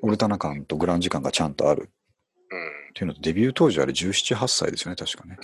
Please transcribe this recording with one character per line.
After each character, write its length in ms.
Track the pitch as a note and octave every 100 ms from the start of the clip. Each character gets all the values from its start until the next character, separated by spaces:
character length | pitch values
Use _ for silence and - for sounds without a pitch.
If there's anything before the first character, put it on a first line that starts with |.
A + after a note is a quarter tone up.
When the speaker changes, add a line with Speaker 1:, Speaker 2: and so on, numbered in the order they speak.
Speaker 1:
オ 80 | A2
ル 60 | G#2+
タ 120 | A2
ナ 100 | G2+
感 260 | D#2+ C#2+
と 120 | C#2 D2+
グ 100 | F2
ラ 100 | F2
ン 40 |
ジ 100 | F2
感 120 | D2+
が 100 | -
ち 80 | -
ゃ 80 | D#2
ん 60 |
と 140 | C#2+ -
あ 60 |
る。 160 | - - _ _ _ _ _ -
Speaker 2:
う 60 | F2+
ん。 120 | D#2+ D2 D2
Speaker 1:
っ 20 |
て 60 | -
い 40 |
う 20 | E2+
の 80 |
と、 60 | C#2+
デ 120 | D#2
ビ 120 | E2+
ュ 40 | B2+
ー 20 |
当 180 | - D#3
時 100 | D#2+
あ 60 | C2+
れ 60 |
十 200 | C2 F2+
七、 220 | G2 -
八 140 | A2 B2+
歳 220 | - -
で 60 | -
す 60 |
よ 80 | F2
ね、 60 | E2+
確 200 | - -
か 80 | E2+
ね。 100 | F#2